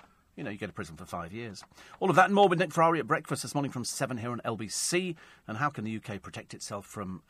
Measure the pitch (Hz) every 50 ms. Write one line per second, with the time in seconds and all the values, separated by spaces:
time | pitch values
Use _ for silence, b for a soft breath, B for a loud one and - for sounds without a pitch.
0 | B B B B B B B - 151 110 107 98 107 95 - - 95 80 80 76
1 | 95 - - 87 87 82 98 113 120 113 95 - - - B B B B B B
2 | - 190 151 180 185 185 202 196 202 190 180 165 185 156 - 170 165 165 165 156
3 | 120 113 - - 156 - 143 - - 123 - 143 143 131 - 127 113 - - -
4 | 135 120 127 120 107 123 120 113 - 117 113 95 113 95 - - - - 170 180
5 | 185 180 165 B B B B B B B 110 107 143 147 - - 107 110 110 107
6 | - - 104 95 - 92 85 120 - - - 98 - - 107 101 98 - - 107
7 | 101 92 92 82 -